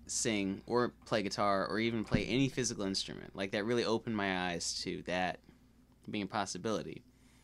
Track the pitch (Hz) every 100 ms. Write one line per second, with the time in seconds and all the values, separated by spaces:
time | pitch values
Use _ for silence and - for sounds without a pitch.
0 | - - 123 104 98 101 - 120 120 -
1 | - 113 98 - 104 98 90 101 113 113
2 | 101 110 - 123 139 - 117 113 98 95
3 | - 52 50 - 98 107 104 120 95 113
4 | 120 110 98 92 90 85 - - 95 85
5 | 87 90 90 - - - - - - -
6 | - 107 98 107 95 90 113 98 76 -
7 | - - - -